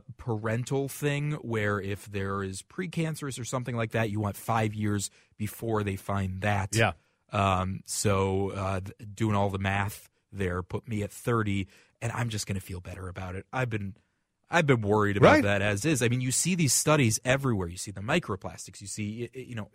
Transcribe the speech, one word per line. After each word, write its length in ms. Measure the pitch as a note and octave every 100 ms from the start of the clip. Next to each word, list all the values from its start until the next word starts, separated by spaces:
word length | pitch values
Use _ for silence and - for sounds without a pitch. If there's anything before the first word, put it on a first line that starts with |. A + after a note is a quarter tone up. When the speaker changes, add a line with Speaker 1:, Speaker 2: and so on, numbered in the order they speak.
| - -
Speaker 1:
parental 720 | B2 G#2+ A2 A#2 A#2+ C#3 C3+
thing 440 | - D3 C#3+ D3
where 480 | D3+ A#2 A2+ G#2 G2+
if 260 | G2 G2+ G#2
there 380 | G2+ G2 G2
is 180 | F#2+ F#2+
precancerous 800 | - - F#3 E3+ D#3+ D3+ C#3+ B2+
or 40 |
something 300 | A#2 C3 B2+
like 160 | A#2 A2+
that, 180 | A#2 A2+
you 120 | G#2
want 160 | G2+ -
five 360 | - A2+ A2
years 380 | G#2+ G#2 G2+ - _ _ -
before 460 | G#2 - A#2 G#2+
they 140 | G2+ G2
find 460 | - G2 F#2+ F#2
that. 340 | G#2 G2+ G2 A2
Speaker 2:
Yeah. 160 | G#2+ - _ _ -
Speaker 1:
Um, 520 | G#2 G2 F#2 F#2 G2
so, 680 | - - G#2+ G2 G2 F#2+ G2
uh, 280 | F#2+ F#2+ F#2+
th-, 140 | G2+ - G#2+
doing 220 | G2 A2 G2+
all 140 | G2+
the 80 | G2
math 500 | G2 G2 G2+ - - _ _
there 300 | G2 F#2 F2+
put 260 | F2+ G#2+ -
me 140 | G#2+
at 100 | G2+
thirty, 560 | - B2+ A#2 G#2 G2 F#2 - _ -
and 100 | A#2
I'm 180 | A#2+ A#2+
just 160 | G#2+ -
gonna 120 | G2
feel 220 | - F#2
better 260 | F2+ F2 F#2
about 280 | F#2+ F#2
it. 100 | F#2 -
I've 160 | C3 B2+
been, 280 | G#2+ G2 - _ _ _ _ -
I've 160 | E3 C#3+
been 140 | A#2+
worried 380 | G2+ G#2+ G2+ G2
about 140 | F3
Speaker 2:
Right. 100 | C#4+
Speaker 1:
that 180 | G2+ G2+
as 240 | G#2 G#2
is. 160 | D3+ C3
I 80 | A#2
mean, 140 | B2+
you 100 | B2+
see 220 | - E3
these 180 | F3+ C#3
studies 480 | - D3+ D#3 A#2 G#2+ B2+
everywhere. 420 | C3+ C3+ G#2 F2
You 80 | F2+
see 140 | -
the 100 | G2
microplastics. 800 | A2 E3+ - G2 F#2 E2+ - -
You 60 | G2+
see, 340 | - G#2 A2
y-, 80 | A#2
y-, 100 | C3 B2
you 80 | A#2
know, 120 | G2+